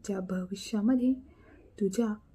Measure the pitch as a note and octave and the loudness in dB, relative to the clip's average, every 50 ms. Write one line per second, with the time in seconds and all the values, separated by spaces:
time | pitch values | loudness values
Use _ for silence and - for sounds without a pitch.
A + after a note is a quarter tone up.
0 | - - G3 F#3+ F#3 - F#3+ F#3 F3+ F#3 G3 F#3+ - - - G#3 G3+ A#3 C4 B3+ | -6 -4 -6 -4 -4 -4 -4 -4 -4 -6 -8 -10 -8 -4 -2 2 4 4 4 4
1 | A#3+ B3+ C4 - - - - - - - - - - - - - G#3 F#3+ F#3+ - | 4 2 2 0 -4 -18 -20 -20 -20 -20 -20 -20 -20 -20 -4 -2 0 0 2 2
2 | A#3 G#3+ G#3+ G#3+ _ - | 0 0 -2 -6 _ -20